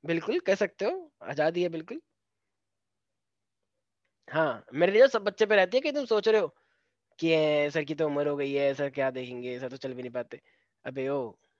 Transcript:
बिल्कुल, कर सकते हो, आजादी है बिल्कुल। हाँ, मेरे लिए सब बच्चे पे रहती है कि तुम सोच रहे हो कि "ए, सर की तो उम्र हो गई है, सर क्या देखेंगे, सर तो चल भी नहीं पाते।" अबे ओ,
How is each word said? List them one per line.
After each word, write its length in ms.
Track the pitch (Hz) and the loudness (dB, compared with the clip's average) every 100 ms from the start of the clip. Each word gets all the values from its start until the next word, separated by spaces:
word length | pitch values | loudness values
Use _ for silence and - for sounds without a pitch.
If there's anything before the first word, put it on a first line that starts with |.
| 151 | -2
बिल्कुल, 340 | 165 180 320 | -4 -2 -2
कर 160 | - 190 | 0 0
सकते 300 | 196 - 202 | 0 -2 -4
हो, 260 | 370 320 _ | -4 -10 _
आजादी 400 | - 139 151 170 | -12 -2 0 0
है 60 | 175 | -2
बिल्कुल। 320 | 165 165 277 _ _ _ _ _ _ _ _ _ _ _ _ _ _ _ _ _ _ _ _ _ _ - | -4 -10 -14 _ _ _ _ _ _ _ _ _ _ _ _ _ _ _ _ _ _ _ _ _ _ -8
हाँ, 380 | 156 156 113 - | -2 0 -2 -8
मेरे 180 | 131 175 | 0 2
लिए 160 | 208 262 | 6 6
सब 160 | 233 | 6
बच्चे 220 | 202 190 214 | -4 0 4
पे 100 | 208 | 4
रहती 220 | 185 240 | 4 2
है 40 | |
कि 100 | 302 | 0
तुम 140 | 285 262 | -4 0
सोच 220 | 214 208 | 2 4
रहे 140 | 220 | 2
हो 60 | 165 _ _ _ _ _ _ - | 2 _ _ _ _ _ _ -4
कि 100 | 165 | 2
"ए, 400 | 160 151 151 147 | 4 4 2 0
सर 140 | 156 | -2
की 120 | 143 151 | -4 -2
तो 120 | 156 | -2
उम्र 200 | 143 147 | 0 -2
हो 80 | 143 | -2
गई 180 | 139 | -2
है, 200 | 139 139 | 0 0
सर 160 | 135 139 | 0 -4
क्या 220 | 135 135 | -2 -2
देखेंगे, 480 | 127 127 123 123 123 | -2 -8 -8 -8 -8
सर 100 | 131 | -8
तो 80 | 131 | -8
चल 160 | 135 | -10
भी 100 | 123 | -8
नहीं 80 | 123 | -8
पाते।" 300 | 123 120 123 _ _ _ _ - | -8 -8 -14 _ _ _ _ -12
अबे 220 | 131 135 | -6 -4
ओ, 240 | 143 120 87 _ | -2 -4 -10 _